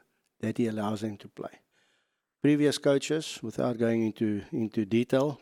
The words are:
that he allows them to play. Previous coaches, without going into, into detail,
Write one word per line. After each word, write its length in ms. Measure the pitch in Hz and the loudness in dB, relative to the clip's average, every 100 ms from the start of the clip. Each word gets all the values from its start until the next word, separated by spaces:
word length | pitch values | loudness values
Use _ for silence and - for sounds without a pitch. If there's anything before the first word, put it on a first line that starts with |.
| _ _ _ _ | _ _ _ _
that 180 | 110 113 | -4 0
he 100 | 117 | -2
allows 340 | 107 104 107 | -2 -2 -4
them 160 | 110 101 | -6 -8
to 100 | 101 | -14
play. 240 | - - - _ _ _ _ _ _ _ _ | -14 -14 -14 _ _ _ _ _ _ _ _
Previous 360 | 139 147 147 - | 2 4 2 2
coaches, 600 | 147 139 - 151 151 - | 2 2 0 -4 -4 -10
without 340 | 113 - 123 117 | -8 -2 -2 0
going 280 | 117 113 113 | 2 2 0
into, 360 | - 110 104 95 | 0 0 0 -4
into 320 | - 110 - 101 | -4 -2 -2 2
detail, 560 | 117 120 131 147 135 | 2 2 2 0 -2